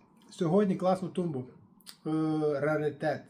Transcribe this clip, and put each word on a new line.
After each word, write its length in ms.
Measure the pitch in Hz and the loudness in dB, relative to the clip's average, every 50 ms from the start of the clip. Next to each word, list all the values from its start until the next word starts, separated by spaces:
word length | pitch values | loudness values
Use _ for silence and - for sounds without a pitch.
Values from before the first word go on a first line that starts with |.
| - - _ - - - | -20 -20 _ -20 -20 -12
Сьогодні 460 | - - 185 160 165 202 214 190 180 | -6 -2 0 2 4 4 4 4 2
класну 340 | 156 180 185 190 185 180 170 | 0 2 2 2 0 -2 -4
тумбу. 360 | - - 175 170 147 127 127 - - - - - _ - - - - - - | -4 -4 -4 -2 -2 -6 -6 -8 -12 -20 -20 -20 _ -20 -20 -20 -18 -10 -6
Е, 40 | 156 156 156 156 156 156 156 151 151 147 135 | -4 -2 0 0 0 0 2 2 0 0 0
раритет. 640 | 143 151 156 151 151 147 139 - 165 151 135 123 - - | 0 0 2 2 0 -2 -2 -2 -2 -2 -2 -2 -6 -14